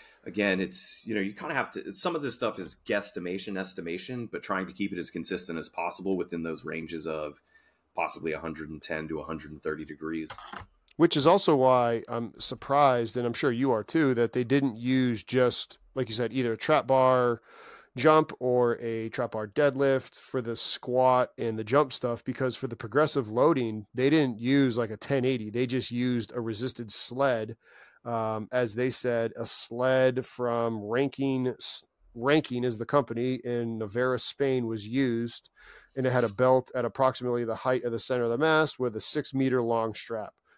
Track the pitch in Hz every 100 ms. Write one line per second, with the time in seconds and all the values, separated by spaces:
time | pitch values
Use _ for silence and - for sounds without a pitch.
0 | - _ - 92 101 95 92 - - -
1 | 113 107 98 104 151 143 110 - - 95
2 | 185 170 143 - 117 - 82 - - 104
3 | 98 - 90 95 107 95 92 - 85 90
4 | - 127 113 107 - 95 95 - 98 90
5 | 82 87 80 90 - 82 76 - 87 -
6 | 95 92 82 87 82 78 78 80 80 82
7 | 80 78 76 71 _ _ _ _ _ -
8 | 80 - 82 76 80 78 76 78 - 80
9 | 78 78 71 78 73 76 78 78 78 73
10 | 80 80 78 - - - - _ _ -
11 | 170 151 143 196 - 143 131 127 120 117
12 | - 117 117 - - 120 - 139 143 123
13 | 113 123 120 117 147 120 135 113 104 165
14 | 143 120 117 127 117 139 135 110 123 131
15 | 127 110 - 127 123 - - - _ 135
16 | 123 110 117 127 120 113 - 151 127 131
17 | 131 127 123 117 _ - - - _ 131
18 | 151 156 156 - 127 123 120 117 117 113
19 | 113 - 117 110 107 123 147 131 139 135
20 | - - - 131 117 113 - - - 127
21 | 127 127 123 - 120 110 107 143 143 -
22 | 123 117 - - 131 113 131 110 110 131
23 | 151 147 107 110 147 143 117 110 104 123
24 | 135 156 135 110 120 139 135 113 113 107
25 | - 139 127 127 107 110 127 127 113 120
26 | 127 123 107 123 117 104 127 - 113 -
27 | - 123 139 117 110 113 _ - - _
28 | 120 117 110 110 107 127 120 107 131 123
29 | 127 117 113 - 117 - - 117 127 131
30 | 131 127 120 - 123 117 117 113 104 120
31 | 139 - 135 131 127 117 - - - _
32 | _ 120 123 151 143 123 123 110 117 143
33 | 131 117 127 131 123 120 117 113 107 110
34 | 127 123 - - 135 131 117 113 104 127
35 | 131 117 117 - _ _ - - _ 135
36 | 127 123 117 101 127 131 127 127 117 -
37 | 131 131 123 120 113 110 131 127 120 113
38 | - 127 117 117 160 156 156 - 123 107
39 | - 151 139 135 131 127 117 113 110 104
40 | - 113 95 _ _